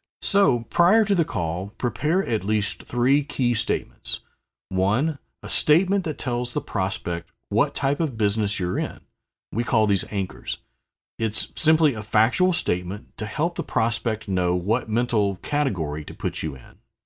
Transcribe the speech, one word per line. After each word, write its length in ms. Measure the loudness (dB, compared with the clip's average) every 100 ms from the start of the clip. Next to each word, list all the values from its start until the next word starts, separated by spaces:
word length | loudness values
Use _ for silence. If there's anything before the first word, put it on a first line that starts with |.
| _ -6
So, 440 | 0 4 4 2 -2
prior 340 | 2 4 4
to 120 | 4 2
the 100 | 0
call, 480 | 0 -2 -2 -6 -4
prepare 480 | -4 -2 0 0 0
at 200 | -2 0
least 380 | 0 -2 -6
three 400 | -6 0 2 2
key 300 | 0 -2 0
statements. 680 | 0 0 -2 -4 -16 -10 -10 _ _ _ _ -6
One, 500 | 0 0 0 -2 -4 _ -14
a 60 | -2
statement 560 | 0 4 4 4 -2 -2
that 120 | -6
tells 360 | -4 -4 -2
the 80 | -6
prospect 680 | -4 -2 -2 -2 -4 -4 -6 _ -4
what 260 | 0 0 0
type 240 | -2 0
of 180 | -2 0
business 400 | 0 2 -2 -2
you're 220 | -2 -2
in. 220 | -4 -8 _ _ _ _ -8
We 100 | -4
call 240 | 0 2 4
these 160 | 2 0
anchors. 460 | -4 -4 -6 -10 -10 _ _ _ _ _ -4
It's 360 | -2 0 -2 4
simply 380 | 6 6 2
a 100 | 0
factual 480 | 0 2 2 2 0
statement 640 | 2 0 -2 -2 -8 -10 -10
to 80 | -8
help 300 | -2 -2 -2
the 80 |
prospect 640 | -4 0 0 0 -2 -4 -2
know 260 | 0 2
what 360 | 0 0 -2 0
mental 480 | -2 2 2 0 -2
category 640 | -4 -2 0 -2 -4 -4 -8
to 80 |
put 300 | -4 -4 -2
you 120 | -6 -6
in. 240 | -14 -20 _ _